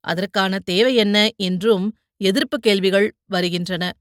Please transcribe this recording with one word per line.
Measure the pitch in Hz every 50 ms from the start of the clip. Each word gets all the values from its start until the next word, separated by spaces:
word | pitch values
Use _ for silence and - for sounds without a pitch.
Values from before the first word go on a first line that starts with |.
அதற்கான | _ - 165 170 190 196 _ 208 190 190 190 196
தேவை | 180 - 180 185 226 254 262
என்ன | 240 214 208 202 208 208 220 -
என்றும் | _ 202 180 180 180 180 226 220 185 185 214 214 _ _ _ _
எதிர்ப்பு | _ 196 190 190 - 320 - - 277
கேள்விகள் | - 220 202 196 185 190 185 196 202 220 - _ _
வருகின்றன. | _ 190 180 180 180 170 175 175 - 185 165 180 180 - _